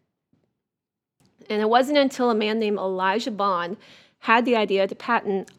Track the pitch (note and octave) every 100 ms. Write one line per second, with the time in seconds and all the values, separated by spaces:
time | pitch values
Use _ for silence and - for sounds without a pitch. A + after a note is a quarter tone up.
0 | _ _ _ _ _ _ _ _ _ _
1 | _ _ _ _ - G#3+ A3 A#3 C4 D4
2 | C4+ - B3 A3 G#3+ A3+ G#3+ G3+ F#3+ F#3
3 | F#3+ A#3+ A#3+ G3+ G3+ F3+ E3+ G3+ - -
4 | _ _ - A#3 B3 A#3+ G#3 G3 G3 -
5 | - A#3 - G3 -